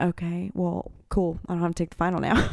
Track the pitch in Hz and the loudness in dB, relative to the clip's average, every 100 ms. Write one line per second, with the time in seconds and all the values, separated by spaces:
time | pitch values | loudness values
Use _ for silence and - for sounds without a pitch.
0 | 180 - 170 175 190 185 175 175 - - | 0 0 -2 -4 -4 -2 -2 -2 -6 -12
1 | - - 175 160 - 175 170 170 170 - | -2 0 2 0 -4 -2 0 0 -4 0
2 | 170 175 - 220 - | 0 2 2 4 2